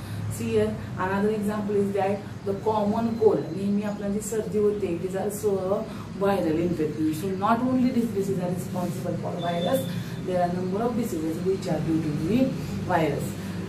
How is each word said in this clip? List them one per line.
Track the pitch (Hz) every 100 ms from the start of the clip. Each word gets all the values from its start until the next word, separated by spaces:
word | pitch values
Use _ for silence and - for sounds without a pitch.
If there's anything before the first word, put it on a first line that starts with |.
| - - -
See | - 226
here, | 220 214 214 - -
another | 185 202 214
example | 214 202 214 202 202
is | 196
that | 196 190 202 - -
the | 196 196
common | 214 214 202 226 233 -
cold, | 220 160 - 185
नेहमी | 202 202
आपला | 214 208 202
जी | 208
सर्दी | - 220 180 208
होते, | 208 202 185 170
it |
is | 185 190
also | 208 - 214 190
a | 185 214 220 - - 185
viral | 196 196 156 156
infection. | 175 147 151 151 156
So | 151 196
not | 190 202 233
only | 254 262 247
these | 233 -
diseases | 196 190 175
are | 175
responsible | 175 - 185 175 - 175 170
for | 175 175
virus, | 170 175 170 - 175 - - - 185
there | 180
are | 175
number | 180 180 196
of | 240 240
diseases | 233 170 160 160
which | 180 190 180
are | 156
due | 151 160
to | 156 - 160
the | 240 262 - - 196
virus. | - 175 151 135 - - - -